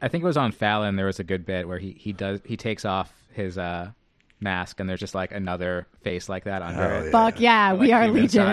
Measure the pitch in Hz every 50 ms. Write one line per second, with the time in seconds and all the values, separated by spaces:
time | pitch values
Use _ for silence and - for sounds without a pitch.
0 | - 131 - 170 170 180 143 147 131 110 - - 110 104 107 107 107 101 98 98
1 | 95 98 92 - 90 87 95 90 82 95 95 90 87 87 90 87 98 95 - -
2 | - 107 98 - 101 98 101 98 - - 117 - - 113 107 - - 101 95 95
3 | 92 - _ _ _ _ - 113 98 92 87 95 90 87 87 85 87 107 113 _
4 | _ _ _ _ _ _ _ _ 101 98 92 90 90 - - - 95 92 92 -
5 | 101 - - 95 92 - 101 101 95 90 90 87 90 90 90 87 85 - _ _
6 | - - 90 87 - - 95 92 - 101 98 92 87 85 87 87 92 85 - -
7 | 80 78 - 226 226 226 220 226 233 240 226 214 202 196 190 185 262 226 233 226
8 | 233 214 220 220 233 202 196 208 196 196